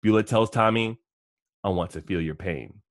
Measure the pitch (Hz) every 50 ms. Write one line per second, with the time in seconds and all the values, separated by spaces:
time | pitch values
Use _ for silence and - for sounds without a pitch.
0 | _ 107 110 110 107 - - 110 113 110 - 120 110 110 110 117 113 110 113 -
1 | _ _ _ _ _ _ _ _ _ _ _ _ _ 101 92 90 87 82 - -
2 | 76 - 95 87 82 80 76 78 92 92 85 71 57 50 - 104 _ _